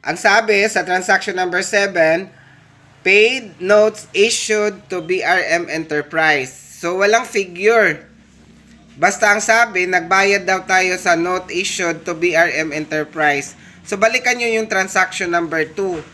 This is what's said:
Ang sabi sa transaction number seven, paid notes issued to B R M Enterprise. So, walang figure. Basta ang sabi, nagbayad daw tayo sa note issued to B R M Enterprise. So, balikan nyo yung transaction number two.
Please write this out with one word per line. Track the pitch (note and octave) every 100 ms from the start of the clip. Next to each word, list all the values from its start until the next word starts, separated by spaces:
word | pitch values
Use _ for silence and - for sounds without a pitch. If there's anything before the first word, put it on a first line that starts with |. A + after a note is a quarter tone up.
Ang | - E3
sabi | G#3+ G#3 G#3+ G3+ G#3
sa | F#3+
transaction | E3+ F#3 F#3 F#3+ - F#3
number | F3+ F3+
seven, | F#3+ G#3 G3 F3+ D#3+ E3+ F#3+ - - - _ _ _ _ F#3
paid | G3+ A3+ C4 A3 D#3+
notes | F#3 G#3 G#3+ G#3+ -
issued | F#3 A3 - - G#3+ G#3 G3 -
to | F3+
B | D#3+ F#3
R | - F3
M | B2+ E3+ F3
Enterprise. | D#3 D#3+ D3+ C#3+ D#3+ D#3 D3 C3
So, | - - - E3+ F3+
walang | G3+ A3+
figure. | B3 A3 F#3 F3 G3+ A#3 F#3+ D3 - - _ _ - - - - - -
Basta | F3 G3 G#3+
ang | G3+
sabi, | G#3 A3+ A#3 F3+ F3+
nagbayad | F3+ E3+ F#3+ G3 G3+
daw | F3+ F#3+ -
tayo | F#3 F#3 F3+
sa | F#3 E3+
note | F3 F#3 F3+
issued | F3 F#3+ - F3 D#3+
to | -
B | E3 F3 D#3+
R | E3+
M | C#3 D#3 D3+
Enterprise. | D3+ D#3 D3+ D#3+ D3+ C#3+ C3+ - - -
So, | - G3+
balikan | A3 G#3 A#3+ B3
nyo | A#3
yung | A3+ A3
transaction | F#3+ F#3+ F#3+ F#3 - F3+
number | E3+ E3 D#3+ D#3
two. | D#3+ G3 E3 C#3+